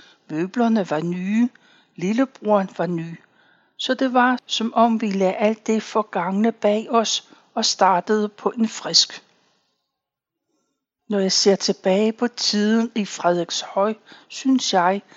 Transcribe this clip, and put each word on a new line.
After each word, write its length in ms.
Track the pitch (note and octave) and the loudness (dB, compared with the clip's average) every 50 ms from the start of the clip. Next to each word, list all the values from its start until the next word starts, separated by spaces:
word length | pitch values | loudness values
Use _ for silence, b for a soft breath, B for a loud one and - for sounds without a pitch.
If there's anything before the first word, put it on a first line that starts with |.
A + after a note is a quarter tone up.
| B B B B B - | B B B B B -8
møblerne 600 | D3+ D#3 E3+ F#3+ - B3 A#3+ A#3 A3+ A3 F#3 E3+ | -6 -4 -4 -4 -2 0 0 2 2 0 0 0
var 100 | D3 D3+ | -2 -4
nye, 480 | E3 F3 F3 F3+ F3+ F#3+ G#3 A3+ A#3+ A#3+ _ b b b b b b b b | -2 -4 -4 -4 -4 -2 0 0 0 0 _ b b b b b b b b
lillebroren 720 | - D#3+ F#3+ A3 A#3 C4+ C4 - - - G#3 G#3+ G3+ F#3+ F#3 - - | -6 -4 -2 0 0 0 -2 -4 -8 -2 0 2 2 0 -2 -6 -6
var 80 | E3+ | -4
ny. 340 | E3+ F3 E3 E3 E3 E3+ - _ b b b b b b b b b b b | -4 -4 -4 -6 -8 -12 -16 _ b b b b b b b b b b b
Så 160 | - - C4 | -4 -4 -2
det 180 | A3 C4+ C4 A#3+ | 0 0 0 2
var, 260 | B3+ A#3+ B3+ B3+ B3 - | 4 4 4 2 0 -4
som 280 | - - - A3 A#3 - | -6 -6 -4 -4 -2 2
om 260 | - A3+ A#3+ A3+ A3 | 2 2 4 2 0
vi 100 | A3+ G#3+ | -2 -2
lagde 240 | F#3+ G3 G3 F#3 F#3 | 0 0 0 0 0
alt 320 | - G#3+ G#3+ A3 A3 - | 2 0 0 0 0 -2
det 160 | - A3 A3 - | -2 -2 -2 -2
forgangne 720 | - - A3 G#3+ - - F#3+ E3+ F3+ F#3+ G3 G#3+ A3+ A3 | -2 -2 -2 -2 -2 -2 -4 -4 -2 0 0 0 0 0
bag 340 | - - G#3 G#3 G#3+ A3 - | 0 0 0 0 0 -2 0
os 380 | C#4 A3+ A3 - - - - b b b b b b | 0 0 0 0 -2 -6 -8 b b b b b b
og 100 | - A3 | -4 -2
startede 640 | - - - F#3+ F#3 F#3+ F3 F3+ - G#3+ G#3+ G#3 G#3 | -2 0 2 2 2 2 2 0 0 0 0 0 -2
på 240 | G#3 - - G#3 - B3 | -4 -4 -6 -4 -2 -2
en 100 | A3 A3 | -2 -2
frisk. 540 | - - - - E3+ - - - - - - _ _ _ _ _ _ _ _ _ _ _ _ _ _ _ _ _ _ _ _ _ _ _ _ _ _ _ _ _ _ _ _ _ _ _ _ - | -4 -6 -6 0 2 2 2 2 -2 -16 -20 _ _ _ _ _ _ _ _ _ _ _ _ _ _ _ _ _ _ _ _ _ _ _ _ _ _ _ _ _ _ _ _ _ _ _ _ -4
Når 100 | G#3 G3+ | -2 0
jeg 140 | F#3+ F#3+ F#3 | 0 0 0
ser 240 | - - G#3 G3 | 2 4 4 4
tilbage 560 | F#3 - - G3 - - G3 F#3 G3 A3 A3 A3 | 2 2 -2 -4 -2 0 0 2 2 2 0 0
på 160 | - B3 A#3 | -2 -4 -4
tiden 640 | - - - - - G#3 G#3 G#3+ A3 A3+ A3+ A#3 - | -4 -4 -4 -2 0 0 2 2 2 2 0 -2 -2
i 100 | A#3 G3+ | -4 -6
Frederikshøj, 880 | F#3 - - - F3 F3 F3 E3+ - - - - - - - G3 G#3+ A3 G#3+ B B B B B B | -6 -6 -2 0 0 2 0 -2 -4 -6 -8 -8 -6 -2 -2 -2 -2 -2 -6 B B B B B B
synes 440 | - - - C4 C4+ B3 - - - | -14 -6 0 2 2 2 2 0 0
jeg, 300 | F#3+ E3+ F3 G3 G3+ - B B | 2 2 2 0 0 -4 B B